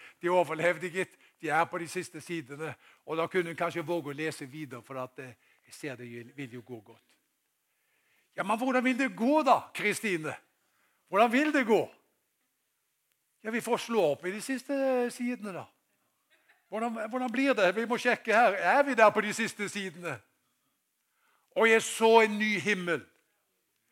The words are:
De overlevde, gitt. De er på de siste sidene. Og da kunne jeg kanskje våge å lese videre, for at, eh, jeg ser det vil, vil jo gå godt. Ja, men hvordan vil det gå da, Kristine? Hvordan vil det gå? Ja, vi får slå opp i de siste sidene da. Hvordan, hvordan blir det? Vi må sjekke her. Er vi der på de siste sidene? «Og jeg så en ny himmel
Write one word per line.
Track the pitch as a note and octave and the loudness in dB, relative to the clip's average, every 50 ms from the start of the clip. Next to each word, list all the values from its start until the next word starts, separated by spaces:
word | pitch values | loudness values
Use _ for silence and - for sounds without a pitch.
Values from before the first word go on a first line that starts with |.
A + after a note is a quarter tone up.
| - - - _ | -20 -20 -16 _
De | E3+ F3 F3+ | -2 2 4
overlevde, | F3+ E3+ C#3 D#3+ D#3 E3 F3 E3+ D#3+ F3 F3 | 4 2 2 0 0 0 0 0 0 -6 -6
gitt. | D3+ F3+ F#3 - _ _ _ _ _ _ | -6 -6 -6 -6 _ _ _ _ _ _
De | E3 D3+ D3 | -4 0 0
er | D#3+ E3+ - | 0 0 0
på | F3+ | -4
de | F3 E3+ | -8 -10
siste | D3 - F3+ E3 - - D#3 | -8 -8 -10 -10 -10 -14 -18
sidene. | - - E3+ E3 C3+ B2+ C#3+ C#3+ D#3+ D3 B2+ - _ - _ _ _ | -12 -10 -10 -10 -10 -12 -12 -12 -12 -12 -12 -14 _ -20 _ _ _
Og | C#3 D#3 | -6 -4
da | D#3+ E3+ E3+ | -4 -4 -2
kunne | - F#3 E3+ E3 D#3+ | -2 -2 -2 -2 -4
jeg | - | -4
kanskje | F3 E3+ - E3+ D#3 | -4 -4 -4 -6 -4
våge | D3+ F3 E3+ C3 C#3+ | -4 -4 -4 -4 -6
å | C#3 | -8
lese | D3 D#3+ D#3 D3 - D3+ B2+ | -6 -6 -6 -6 -8 -14 -14
videre, | C#3 D#3 D3+ B2+ B2+ A#2+ | -12 -14 -14 -12 -14 -16
for | A2+ - C3+ C3 B2+ | -16 -12 -10 -10 -10
at, | B2 _ - | -10 _ -16
eh, | C3 B2+ A2+ _ _ _ _ _ _ _ | -18 -18 -20 _ _ _ _ _ _ _
jeg | - | -18
ser | - - C#3+ B2+ A#2+ | -14 -12 -12 -12 -12
det | B2 A#2+ | -14 -14
vil, | A#2 A#2+ A2+ B2 - | -14 -16 -16 -16 -14
vil | C#3+ C#3 A#2 B2 | -14 -14 -12 -14
jo | B2 G#2+ | -16 -14
gå | - B2 A2 | -14 -16 -16
godt. | G2+ - A2+ _ _ _ _ _ _ _ _ _ _ _ _ _ _ _ _ _ _ _ _ _ _ _ _ _ _ _ _ | -16 -20 -20 _ _ _ _ _ _ _ _ _ _ _ _ _ _ _ _ _ _ _ _ _ _ _ _ _ _ _ _
Ja, | - - | -6 -4
men | G3 A3 | -2 -2
hvordan | G#3+ C4 C4 B3 B3+ A#3 | 0 0 0 0 2 2
vil | C4 B3+ | 2 0
det | B3 C4+ B3 F#3 | 0 -2 -4 -2
gå | E3+ A3+ C4 D4+ D#4 C4+ | 0 2 2 4 4 4
da, | C4 - C3 - - - | 4 2 2 0 -6 -8
Kristine? | - - G#3 F3+ - - G#3 F3+ D#3+ D#3 C#3+ B2 - _ _ _ _ _ _ _ _ _ _ _ _ _ _ | -4 -2 -2 -2 -2 -2 -4 -4 -4 -4 -8 -10 -12 _ _ _ _ _ _ _ _ _ _ _ _ _ _
Hvordan | F3 G3 A#3 A#3+ | 2 4 4 4
vil | A3+ C4+ D4+ D4+ D4 | 4 2 0 2 0
det | C#4 B3 | 0 2
gå? | G#3+ A3 E3+ B2+ - - _ _ _ _ _ _ _ _ _ _ _ _ _ _ _ _ _ _ _ _ _ _ _ _ _ _ _ _ _ - | 4 2 2 2 -2 -8 _ _ _ _ _ _ _ _ _ _ _ _ _ _ _ _ _ _ _ _ _ _ _ _ _ _ _ _ _ -10
Ja, | G#3+ | -6
vi | A3+ A3+ | -6 -6
får | - A#3 A#3+ | -2 -2 -2
slå | - - - A#3 G#3+ F3 D3 | -4 -2 -2 0 2 2 2
opp | C#3 - - | 0 -2 -6
i | F3+ | -8
de | G3+ G#3+ | -8 -8
siste | - - C4 A#3+ - - C#4 C4+ C4+ C4 B3+ B3 A#3+ A#3+ - | -6 -6 -8 -8 -6 -6 -4 -2 0 0 0 0 -2 -4 -6
sidene | - B3 B3 B3 F#3+ G#3 G3+ F3 | -6 -6 -6 -6 -8 -10 -12 -12
da. | D3 A#2+ - _ _ _ _ _ _ _ _ _ _ _ _ _ _ _ _ _ _ _ _ | -12 -14 -16 _ _ _ _ _ _ _ _ _ _ _ _ _ _ _ _ _ _ _ _
Hvordan, | F#3+ A3 A#3 A#3+ A3+ A#3 G#3+ A3 | -6 -4 -4 -4 -4 -6 -6 -4
hvordan | B3 B3+ B3+ B3 | -4 -4 -4 -2
blir | G#3+ C4 C4+ C#4 B3 | 0 2 2 2 4
det? | G#3+ F#3+ F3+ F#3 | 4 4 4 4
Vi | A3 A#3 | 2 0
må | G#3+ A#3+ | -2 -2
sjekke | - - B3 A3+ - - F3+ G3+ | 0 2 0 0 0 0 2 4
her. | A3+ B3 G3 G3+ | 6 6 6 4
Er | F#3 E3+ F3 A3 C#4+ C#4+ | 2 2 4 4 4 4
vi | C#4+ B3 | 4 6
der | A3+ A3 G#3 | 8 8 8
på | - A3 | 8 4
de | G#3 G#3 F#3 | 0 -2 -2
siste | A3 A3+ F#3 - - G3+ F3+ | -4 -4 -4 -4 -6 -8 -6
sidene? | - G#3 F#3+ F#3+ D3+ F3 F3 E3 C3 G#2 - _ _ _ _ _ _ _ _ _ _ _ _ _ _ _ _ _ _ _ _ _ _ _ _ _ _ | -6 -8 -8 -8 -10 -10 -10 -10 -10 -10 -12 _ _ _ _ _ _ _ _ _ _ _ _ _ _ _ _ _ _ _ _ _ _ _ _ _ _
«Og | F#3 A3 A3+ | 2 4 4
jeg | A3 A3 | 4 4
så | - - - - A3+ A3 A3+ A3+ | 2 -2 -2 2 4 6 8 8
en | A3 G#3+ G#3 | 6 4 2
ny | G#3 G#3+ G#3+ G#3 F3+ | -2 -2 -2 -2 -2
himmel | C#3 G#3 G#3 F#3 F3+ F3 D#3+ B2 - - _ _ _ _ _ _ _ _ _ _ _ _ _ _ _ _ | 0 -2 -2 -2 0 -2 -2 -4 -4 -10 _ _ _ _ _ _ _ _ _ _ _ _ _ _ _ _